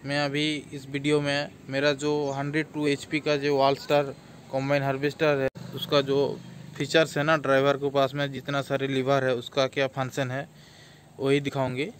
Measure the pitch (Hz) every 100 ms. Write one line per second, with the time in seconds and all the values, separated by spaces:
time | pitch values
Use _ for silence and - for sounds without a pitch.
0 | 139 143 143 143 151 151 - 147 135 139
1 | 147 147 143 143 147 - - 135 147 139
2 | 147 147 143 139 143 151 147 151 147 139
3 | - 156 151 147 143 139 135 139 - 147
4 | 139 - - - - 135 135 143 139 135
5 | 143 - 156 143 135 - - 131 - 143
6 | 135 139 139 - - - - - 143 165
7 | 156 151 147 160 135 135 139 139 143 139
8 | 135 143 139 131 135 143 135 139 135 135
9 | 131 139 131 123 - - 131 143 135 139
10 | 131 147 131 131 160 - - - - -
11 | - - 135 143 139 139 131 127 170